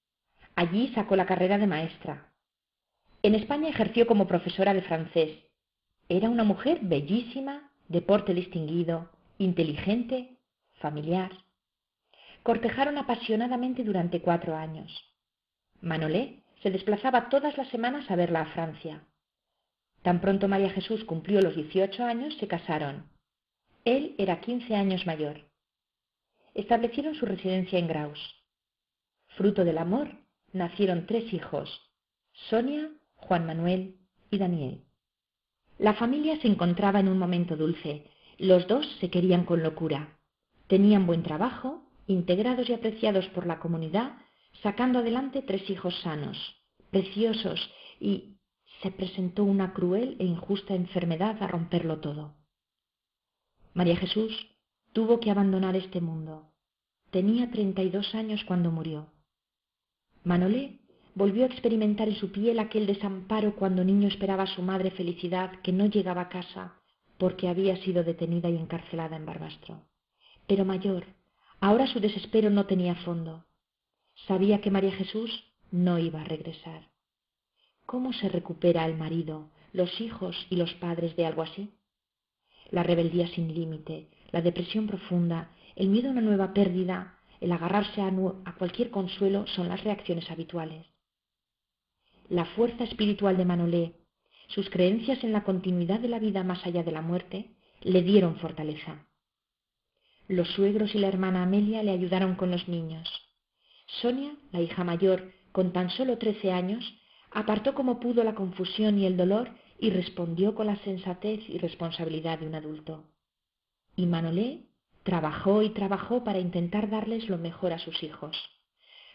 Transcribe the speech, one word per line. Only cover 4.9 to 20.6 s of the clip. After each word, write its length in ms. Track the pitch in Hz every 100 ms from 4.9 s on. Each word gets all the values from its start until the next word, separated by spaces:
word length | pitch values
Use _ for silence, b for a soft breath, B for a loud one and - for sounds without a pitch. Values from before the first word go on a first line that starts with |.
| 165 160 170 156 156 _ _ _ _ _ _ -
Era 220 | 180 226
una 140 | 233
mujer 340 | 214 185 269 339
bellísima, 920 | 196 147 143 220 233 269 269 285 - _ -
de 120 | 170
porte 320 | 175 202 202
distinguido, 760 | 175 180 170 151 170 170 165 170 _ _ -
inteligente, 1000 | 190 175 160 147 190 226 233 254 254 - _ _ _
familiar. 580 | _ 151 147 151 180 185 190 _ _ _ _ _ _ _ B B B
Cortejaron 540 | - 226 233 - 285 285
apasionadamente 840 | 277 226 - 220 247 247 254 254
durante 380 | 214 190 175 175
cuatro 340 | 180 170 170 156
años. 560 | 160 156 - - - _ _ _ _ _ _ _
Manolé 640 | 170 160 156 175 269 - _ _
se 80 | 196
desplazaba 580 | 185 - 208 262 247 233
todas 300 | 277 294 285
las 100 | 254
semanas 420 | 240 226 285 -
a 60 | 180
verla 260 | 170 160
a 40 | 156
Francia. 560 | - 160 156 160 156 - _ _ _ _ _ _ _ _ _
Tan 180 | 180 175
pronto 260 | 190 196 196
María 240 | 196